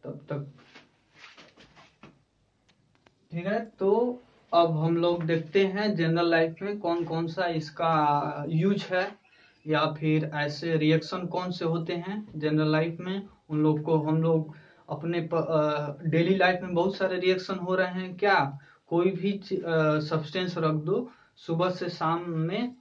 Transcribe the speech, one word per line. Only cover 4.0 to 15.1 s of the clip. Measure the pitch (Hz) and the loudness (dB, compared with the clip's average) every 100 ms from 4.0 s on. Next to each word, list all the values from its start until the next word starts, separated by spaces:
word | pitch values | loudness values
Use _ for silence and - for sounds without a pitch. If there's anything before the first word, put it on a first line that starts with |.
| 247 247 - _ _ | 2 -2 -12 _ _
अब | 170 170 156 | 4 4 4
हम | 165 170 | 2 2
लोग | 175 175 | 2 0
देखते | 160 165 160 196 196 | 0 -2 0 2 2
हैं | 190 214 170 | 2 -2 0
general | 160 165 170 | 2 2 4
life | 165 165 165 | 4 2 0
में | 196 208 | -8 -4
कौन | 175 170 | -2 -2
कौन | 160 165 165 | -2 -2 -4
सा | 165 180 | -2 -2
इसका | 165 156 - 165 160 147 147 151 147 147 | -2 -6 -4 0 2 4 2 0 -4 -2
यूज | 160 190 196 | 2 2 2
है | - 180 196 208 _ _ - _ 151 | 0 -2 -2 -8 _ _ -20 _ -2
या | 151 156 | 0 0
फिर | 151 156 156 151 | 0 2 2 0
ऐसे | 151 147 147 170 160 | -2 -4 -4 0 2
reaction | 151 160 - 185 175 | 4 4 2 -6 -4
कौन | 170 180 | -4 -4
से | 180 170 | -4 -2
होते | 165 165 | -2 -2
हैं | 175 175 214 208 156 | -6 -6 -8 -10 -4
general | 151 156 156 | 0 2 2
life | 156 165 170 | 2 0 -4
में। | 180 196 196 - _ | -6 -6 -8 -18 _
उन | 151 | 0
लोग | 151 151 | 2 2
को | 151 160 | 2 2
हम | 151 156 | 2 2
लोग | 160 160 156 - - - - | 4 2 0 -10 -20 -20 -12
अपने | 151 165 | -8 -4